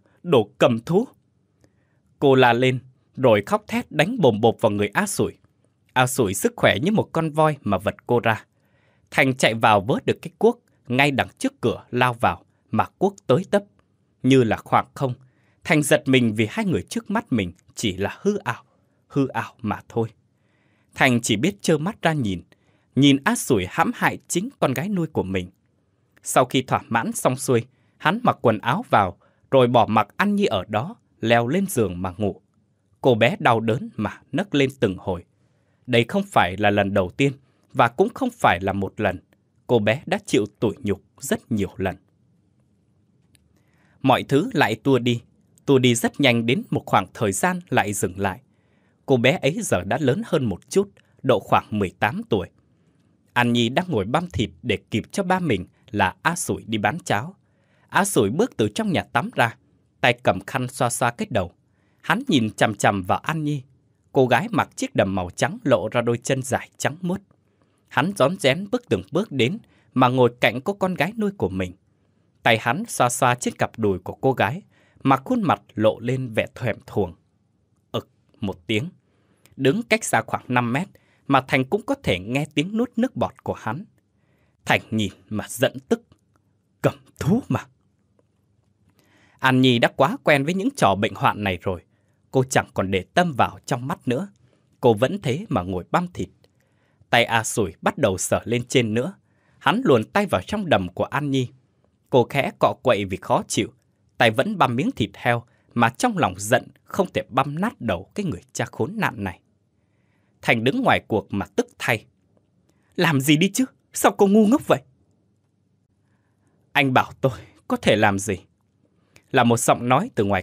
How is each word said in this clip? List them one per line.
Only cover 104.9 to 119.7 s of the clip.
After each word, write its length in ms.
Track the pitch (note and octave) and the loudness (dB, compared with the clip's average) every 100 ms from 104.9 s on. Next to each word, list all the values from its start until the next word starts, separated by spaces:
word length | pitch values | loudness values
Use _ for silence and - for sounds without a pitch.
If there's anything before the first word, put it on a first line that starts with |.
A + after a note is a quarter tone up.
thịt 180 | - G#2 | -4 -6
heo, 300 | - B2 A#2 - _ _ | -4 -2 -2 -6 _ _
mà 160 | A#2+ A#2 | 0 0
trong 280 | - B3+ F#3+ | 0 -2 0
lòng 160 | G#2 F#2 | -2 -2
giận 300 | G2+ A#2+ - _ | -2 -2 -2 _
không 240 | _ - F3+ | _ -4 -4
thể 100 | F#2 - | -4 -4
băm 320 | B2 C#3 D3+ | -4 -4 -4
nát 200 | A3 - | -6 -6
đầu 300 | A2+ F2 - - | -6 -6 -6 -8
cái 100 | F#3+ | -8
người 160 | F#2+ - | -8 -10
cha 120 | - A#2 | -8 -8
khốn 220 | - A#2+ A3 | -6 -6 -2
nạn 260 | C#3 A#2 | -4 -2
này. 160 | G2 - _ _ _ _ _ _ _ _ _ _ | -8 -10 _ _ _ _ _ _ _ _ _ _
Thành 220 | - A#2 | -2 0
đứng 180 | A#2+ B3 | 0 0
ngoài 200 | G3 G2 - | 0 0 0
cuộc 200 | G#2+ - | -4 -2
mà 160 | G2+ - - | -6 -4 -4
tức 120 | - - | -6 -6
thay. 260 | - A2 - _ _ _ _ _ _ _ _ - | -4 -4 -6 _ _ _ _ _ _ _ _ -2
"Làm 260 | C#3 C3+ | 0 2
gì 160 | C3+ D3+ | 2 4
đi 120 | G3 | 2
chứ? 160 | A3+ C4 _ _ | 0 -4 _ _
Sao 180 | - A3+ G3 | 0 0 4
cô 100 | G3 | 4
ngu 200 | G#3+ G#3 | 6 6
ngốc 200 | C#4+ - | 2 2
vậy?" 140 | B2+ - _ _ _ _ _ _ _ _ _ _ _ _ _ _ _ _ _ _ | -2 -2 _ _ _ _ _ _ _ _ _ _ _ _ _ _ _ _ _ _
"Anh 220 | D3 C#3 | 0 2
bảo 180 | B2 - - | 2 0 -2
tôi 180 | - - - _ - | -4 -4 -12 _ -6
có 100 | B3 | -2
thể 180 | - G#2+ | 2 2
làm 240 | G#2+ G2 | 2 0
gì?" 160 | G#2+ F#2 - _ _ _ _ _ _ _ _ | -4 -6 -10 _ _ _ _ _ _ _ _
Là 120 | C3 | 2
một 160 | A#2+ A#2 | 4 4
giọng 300 | - | 2